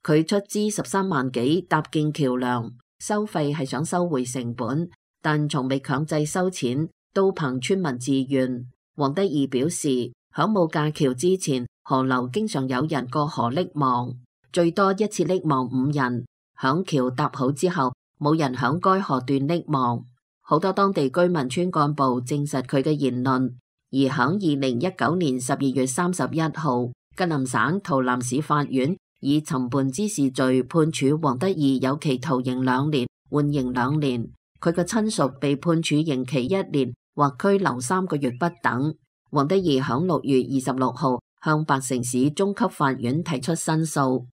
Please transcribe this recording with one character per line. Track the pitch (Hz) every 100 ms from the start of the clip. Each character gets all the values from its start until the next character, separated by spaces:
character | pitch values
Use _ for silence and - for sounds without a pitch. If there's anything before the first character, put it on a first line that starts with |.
佢 | - 156
出 | 160 202
資 | 196 208 214
十 | 208 -
三 | 196 190
萬 | 151 131
幾 | 127 127 175
搭 | - 156 -
建 | 160 151
橋 | 156 135 123
梁， | 123 123 113 - _ _
收 | - 208 208
費 | 170 147
係 | 151
想 | 135 127
收 | 165 180 175
回 | 135
成 | 123 131 120
本， | 117 113 147 170 - _ _
但 | 156 151 147
從 | 147 127
未 | 135
強 | - 135 156
制 | 156
收 | 151 185 185
錢， | 185 120 135 160 _ _
都 | 196 190
憑 | 185 139 127
村 | 127 196
民 | 160 123
自 | 131 135 131
願。 | 135 127 123 120 - _
王 | - 139
德 | 160
義 | 202 147 135
表 | 131 151
示， | - 151 127 113 - _
響 | - 180
冇 | 208 160
架 | 160 151
橋 | 151 139
之 | 127 180 185
前， | 160 131 123 _
河 | - 131
流 | 131 127 123
經 | 208 214
常 | 143 131
有 | 127
人 | 156 139 120
過 | 151 151
河 | - 117
溺 | 147 180
亡， | 147 131 120 123 127 - _ _
最 | 180 170
多 | 170 196
一 | 196 208
次 | -
溺 | 165 185 156
亡 | 135 123
五 | 131 139
人。 | 147 123 120 127 _ _ -
響 | 131 -
橋 | 185 143 127
搭 | 123 127
好 | - 131
之 | 147 180
後， | 175 127 - _ -
冇 | 147 160
人 | 139
響 | 127 127 170
該 | 190 190
河 | 196 127
段 | 127 135 139
溺 | 170 -
亡。 | 143 123 120 - _ _ _
好 | - 156
多 | 190
當 | 190 196
地 | 185 135
居 | 180 180
民、 | 165 127
村 | 175 180
幹 | 165 147
部 | 147 135 123
證 | 123 147 143
實 | 131
佢 | 127 139
嘅 | 156
言 | 147 135 123
論。 | 131 127 127 123 _ _ _
而 | 135 131
響 | 127 123
二 | 202 175 139
零 | 135 120
一 | 175 185
九 | 120 180
年 | 156 127
十 | 127
二 | 139
月 | 135 131 131
三 | 180 180
十 | 185 123
一 | 151
號， | 160 156 156 123 123 - _ -
吉 |
林 | 180 147 127
省 | 127 123 196
圖 | - 135
南 | 127 123
市 | 123 131
法 | 151 151
院 | 143 131 139 190 _ _
以 | 135 151
尋 | 151 135 123
叛 | 139 135
滋 | 131 208
事 | 151 135
罪 | 123 127 131
判 | 123 165 156
處 | - 139 151
王 | 151 123
德 | 190
義 | 180 139 131
有 | 131 143
期 | 156 127
徒 | 151 127
刑 | 127 127
兩 | 127 127 156
年， | 143 123 _ _
緩 | 147 147
刑 | 147 127
兩 | 123 123 151
年。 | 139 123 - - _ _
佢 | 175
嘅 | 175
親 | 175 226 214
屬 | 208 135 139
被 | 143 139
判 | 170 165
處 | 160 147
刑 | 165 131 127
期 | 135
一 | 127 190 -
年 | 143 123 - _
或 | - 143 -
拘 | 196 196
留 | 165 127
三 | 123 185 190
個 | 147
月 | 135
不 | 123 170 175
等。 | 123 120 151 - _ _ _
王 | 143 143
德 | 196
義 | 175 131
響 | 131 120
六 | 180 156
月 | 135 131 -
二 | 135
十 | 131 127
六 | 131
號 | 123 139 120 - _
向 | 165 156
白 | 156 135
城 | 131 123
市 | 123 127 143
中 | 147 196
級 | 196 185
法 | - 139
院 | 127 120 151
提 | 165 143
出 | -
申 | 160 - 156
訴。 | 160 151 135 127 123